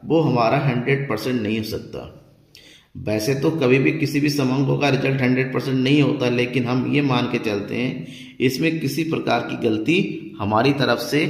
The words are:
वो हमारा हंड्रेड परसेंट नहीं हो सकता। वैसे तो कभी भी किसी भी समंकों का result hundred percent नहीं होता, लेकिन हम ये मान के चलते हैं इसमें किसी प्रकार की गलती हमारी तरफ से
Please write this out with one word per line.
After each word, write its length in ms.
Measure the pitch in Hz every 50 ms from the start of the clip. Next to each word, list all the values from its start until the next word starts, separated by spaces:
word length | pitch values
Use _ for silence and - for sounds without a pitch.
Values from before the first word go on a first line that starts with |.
| -
वो 160 | - 147 165
हमारा 360 | 156 131 123 120 117 113 - 139
हंड्रेड 520 | 139 139 120 120 117 123 135 135 139 -
परसेंट 320 | 113 107 - 135 127 123
नहीं 160 | 107 101 110 113
हो 60 | 107
सकता। 480 | - - 78 - - - 67 62 - - - - _ _ _ _ _ _ - - - - - _ _ _ -
वैसे 360 | - 92 107 110 107 - 135
तो 140 | 135 139 160
कभी 260 | 160 160 139 123 127 139
भी 120 | 135 156
किसी 280 | 147 - 151 135 - 147
भी 100 | 139 151
समंकों 480 | 143 143 135 127 127 135 139 135 139 139
का 120 | 143 143
result 320 | 131 131 - 139 135 135
hundred 320 | 127 123 127 127 131 127 -
percent 240 | 127 120 135 131 131
नहीं 240 | 127 127 143 151
होता, 280 | 143 127 123 127 123 123
लेकिन 360 | 120 123 123 123 123 135 120
हम 280 | 120 123 131 123 123 127
ये 80 | 143
मान 300 | 143 139 127 120 123 120
के 60 | - 117
चलते 380 | - 113 104 101 - - -
हैं 320 | 110 123 131 - 127 - - - - - - - -
इसमें 400 | - 131 127 - 160 165 160 160
किसी 240 | 147 135 139 165 165
प्रकार 360 | 160 160 127 - 117 117 117
की 140 | 117 - 131 123
गलती 400 | 117 117 110 107 - - 160 180 - - - - - - - -
हमारी 340 | 107 101 107 110 120 139 143
तरफ 260 | 139 131 117 120 113
से 240 | - - - 147 160 180